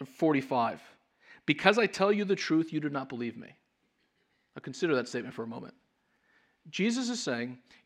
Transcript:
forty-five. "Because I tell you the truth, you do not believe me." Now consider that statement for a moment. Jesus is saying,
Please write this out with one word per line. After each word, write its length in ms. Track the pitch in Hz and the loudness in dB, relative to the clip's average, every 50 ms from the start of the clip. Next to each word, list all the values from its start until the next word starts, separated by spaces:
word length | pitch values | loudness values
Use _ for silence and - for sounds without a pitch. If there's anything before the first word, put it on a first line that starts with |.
| 139 | -16
forty-five. 800 | 131 - - 170 156 151 139 135 - 139 127 117 110 107 - - - - _ _ _ _ _ _ - - - _ | -16 -4 0 2 4 4 2 2 0 0 2 2 0 -2 -6 -14 -20 -20 _ _ _ _ _ _ -20 -20 -10 _
"Because 320 | - 151 - - 190 208 233 | -2 -2 4 6 6 6 6
I 80 | 226 | 2
tell 240 | 190 - - 190 202 | 0 2 0 2 2
you 140 | 214 202 208 | 4 2 2
the 100 | 190 196 | 0 0
truth, 380 | - - - 156 160 165 160 - | 0 0 2 2 2 2 0 -4
you 80 | 156 | -4
do 100 | 147 147 | -4 -4
not 180 | 143 139 131 131 | -4 -4 -6 -6
believe 280 | 135 117 120 117 113 | -8 -6 -6 -6 -8
me." 180 | 120 - - - _ _ _ _ _ _ _ _ _ _ _ _ _ _ _ _ _ _ _ _ | -10 -16 -20 -20 _ _ _ _ _ _ _ _ _ _ _ _ _ _ _ _ _ _ _ _
Now 40 | - | -14
consider 360 | - 156 131 - 190 170 147 | -12 -12 -6 -2 0 2 2
that 120 | 127 117 - | 2 2 0
statement 260 | - 123 117 - - | -4 -6 -6 -6 -8
for 100 | - 113 | -10 -10
a 20 | |
moment. 280 | 113 117 120 - - - _ _ _ _ _ _ _ _ _ _ _ _ _ _ _ _ _ _ 160 | -8 -10 -12 -14 -16 -18 _ _ _ _ _ _ _ _ _ _ _ _ _ _ _ _ _ _ -12
Jesus 400 | - - 185 233 233 254 254 233 | -4 0 0 0 0 0 -2 -2
is 120 | 247 226 - | -4 -4 -4
saying, 400 | - 127 117 120 123 123 123 _ _ - - _ | -4 -4 -4 -4 -6 -8 -12 _ _ -20 -20 _